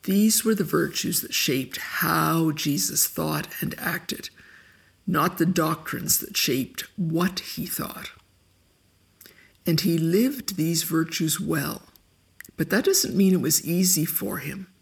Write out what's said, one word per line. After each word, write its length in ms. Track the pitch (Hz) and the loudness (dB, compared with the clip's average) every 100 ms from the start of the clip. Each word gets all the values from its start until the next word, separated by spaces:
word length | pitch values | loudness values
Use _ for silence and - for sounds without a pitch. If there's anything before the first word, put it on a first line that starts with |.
These 400 | - 196 214 220 | 2 4 6 4
were 120 | 220 208 | 2 2
the 80 | |
virtues 580 | 165 156 - - - 170 | 2 2 0 -2 -2 -4
that 120 | - | -2
shaped 440 | - - 131 127 - | -2 0 0 -2 -8
how 720 | - - 160 165 156 165 160 | -8 -4 0 2 2 2 2
Jesus 560 | 151 147 143 - 151 - | 0 -2 0 0 0 -2
thought 400 | - 156 151 - - | -2 -4 -4 -6 -6
and 160 | 156 - | -6 -4
acted, 520 | - - - - - - - - - _ _ _ - | -4 -6 -8 -12 -12 -18 -20 -20 -20 _ _ _ -2
not 320 | 147 170 - | 0 0 2
the 80 | 165 | 2
doctrines 720 | 185 160 160 - - 160 - | 2 0 -2 -6 -6 0 -2
that 180 | - - | 0 -2
shaped 480 | - 131 123 - - - | 0 0 -2 -8 -12 -4
what 440 | 165 160 185 - | -2 2 0 -2
he 260 | - - - | -8 -8 -6
thought. 440 | - - - - - _ _ _ _ _ _ _ _ _ _ - - - _ - | -4 -6 -8 -14 -18 _ _ _ _ _ _ _ _ _ _ -20 -20 -20 _ 0
And 160 | 160 | 2
he 160 | 180 165 | 2 2
lived 580 | 165 185 254 277 - 185 | 4 4 2 0 -8 -2
these 280 | 160 165 | 0 0
virtues 560 | - 160 160 - 160 151 | 0 0 -2 -2 -2 0
well, 440 | 156 160 143 - - _ _ _ _ _ - - | -2 -2 -4 -8 -14 _ _ _ _ _ -20 -6
but 140 | - | 0
that 160 | 202 330 | 2 4
doesn't 320 | 392 - 175 | 2 2 4
mean 160 | 190 | 6
it 80 | 185 | 6
was 240 | 151 156 - | 4 0 0
easy 400 | 175 185 165 160 | 2 2 2 0
for 320 | - 196 196 | -2 -4 -6
him. 300 | 147 196 190 _ | -8 -10 -14 _